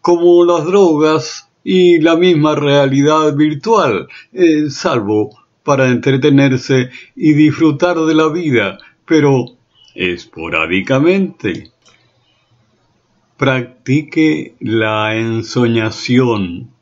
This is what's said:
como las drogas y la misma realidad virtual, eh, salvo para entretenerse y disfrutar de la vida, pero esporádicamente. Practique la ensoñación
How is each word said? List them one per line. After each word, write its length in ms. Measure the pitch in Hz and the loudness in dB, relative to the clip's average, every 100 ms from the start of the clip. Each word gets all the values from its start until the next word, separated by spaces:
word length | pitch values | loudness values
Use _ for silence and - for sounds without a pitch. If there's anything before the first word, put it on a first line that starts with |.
como 440 | - 175 175 175 175 | 0 2 4 4 4
las 200 | 175 156 | 0 0
drogas 840 | 196 180 151 156 156 - - _ _ | 2 2 2 0 0 -4 -16 _ _
y 360 | - 185 180 170 | -2 2 4 4
la 160 | 160 165 | 2 2
misma 400 | 180 160 151 151 | 2 2 0 0
realidad 800 | 147 143 139 135 143 156 151 143 | 0 2 2 2 2 2 0 0
virtual, 720 | 151 151 208 220 151 95 - - - | -2 -2 0 0 0 -2 -8 -20 -18
eh, 360 | 185 170 151 151 | 0 2 2 -4
salvo 600 | 131 180 127 101 107 104 _ _ _ | -6 -4 -4 -2 -2 -4 _ _ _
para 240 | - 135 131 | -4 0 0
entretenerse 1000 | 120 135 135 147 139 139 127 - 131 123 - - - | 0 0 0 2 2 2 -2 -2 -2 -2 -10 -20 -2
y 180 | 156 | 0
disfrutar 640 | 147 151 151 160 143 180 170 | 4 2 2 0 2 -2 0
de 180 | 160 156 | 0 2
la 140 | 156 | 0
vida, 480 | 160 160 120 98 - - _ - | -2 -2 -2 -2 -6 -20 _ 0
pero 400 | 160 143 135 123 _ _ _ _ - | 2 2 0 -2 _ _ _ _ -6
esporádicamente. 1800 | 92 87 - - 82 82 80 95 92 131 160 196 190 - 107 73 - _ _ _ _ _ _ _ _ _ _ _ _ _ _ _ _ _ | -6 -6 -12 -14 -6 -4 -2 -4 0 0 2 0 -2 -6 -8 -8 -14 _ _ _ _ _ _ _ _ _ _ _ _ _ _ _ _ _
Practique 1160 | 135 127 123 _ - 139 147 156 156 156 - _ | -2 -2 -6 _ -2 -2 -2 0 0 0 -6 _
la 560 | - 113 110 107 110 110 | -4 -2 -2 -2 -4 -4
ensoñación 1600 | 113 113 113 127 120 113 113 - - 123 123 107 92 87 - _ | -4 -6 -6 -2 0 0 -4 -8 -2 0 0 -2 -4 -8 -16 _